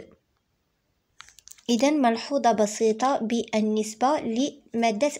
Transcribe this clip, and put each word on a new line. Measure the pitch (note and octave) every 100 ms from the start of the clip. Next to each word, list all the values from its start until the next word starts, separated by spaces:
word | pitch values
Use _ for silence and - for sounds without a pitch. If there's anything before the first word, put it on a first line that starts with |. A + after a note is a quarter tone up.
| - - _ _ _ _ _ _ _ _ _ _ - - - - -
إذا | A#3 C#4
ملحوظة | D4+ B3 A3+ - C#4+ A#3
بسيطة | G#3+ G#3 - A3+ A3 B3+ C#4
بالنسبة | A3 A#3 - A3 G#3+ G#3+ G#3+ - B3+ D4+
لمادة | A#3+ A3+ C#4+ - _ A#3 A#3 G#3 C#4+ -